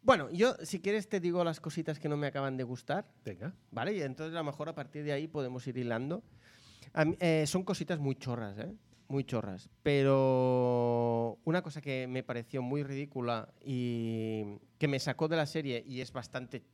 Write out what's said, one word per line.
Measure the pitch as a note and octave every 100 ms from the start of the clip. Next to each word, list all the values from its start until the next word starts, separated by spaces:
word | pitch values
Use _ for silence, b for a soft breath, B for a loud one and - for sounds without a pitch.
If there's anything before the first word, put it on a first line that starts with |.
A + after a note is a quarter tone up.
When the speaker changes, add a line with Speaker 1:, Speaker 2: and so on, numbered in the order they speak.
Speaker 1:
Bueno, | - A#3+ C3
yo, | E3+ A#3 -
si | D#3+ F#3+
quieres, | F#3+ G#3+ G3
te | G3+
digo | F3 F3
las | E3+ D#3
cositas | D#3+ D#3 D#3+ D3
que | D#3
no | D3
me | C#3+
acaban | C#3+ C#3 C3
de |
gustar. | B2 B2 - D#3 - _ -
Speaker 2:
Venga. | F2+ C3+ - _
Speaker 1:
¿Vale? | - C#3
Y | G#3
entonces | C#3+ C3 D#3+ E3+
a |
lo | D3+
mejor | C#3+ D#3
a | E3
partir | C#3+ D3
de | D3
ahí | C#3+ D#3+
podemos | D#3+ B2+ B2+ B2+
ir | B2+
hilando. | A#2+ A2+ C3+ F3+ - B B B B B B
A | -
mí, | D#3 -
eh, | F3 D#3+ D3
son | F#3
cositas | F#3 F#3 D#3+ E3+
muy | C#3+ C3
chorras, | C3 A#2+ G#2+ G2+
¿eh? | C#3 G#3+ _ - _
Muy | C#3 C3
chorras. | A#2+ G2+ F#2+ - _
Pero | D3+ C#3+ C3+ C3+ C3+ C3 B2+ B2+ B2 B2 A#2+ A#2+ A#2 A#2 A#2 G#2+
una | - E3+
cosa | F3 D3+
que | C#3 C3 B2+
me | C3
pareció | B2+ A#2+ A#2 C3+
muy | B2 C#3+
ridícula | C#3 C3+ D3 C3+ A#2+ A#2 A2+ -
y | - B2+ B2 A#2 A2+ A2+ A2 A2 G#2 G#2 - _
que | D3+
me | C3+
sacó | C#3 B2+ D#3+
de | E3
la | D3
serie | D#3+ C#3 A#2+ -
y | B2+
es | C3
bastante | C3 A#2 C3 B2+ B2 _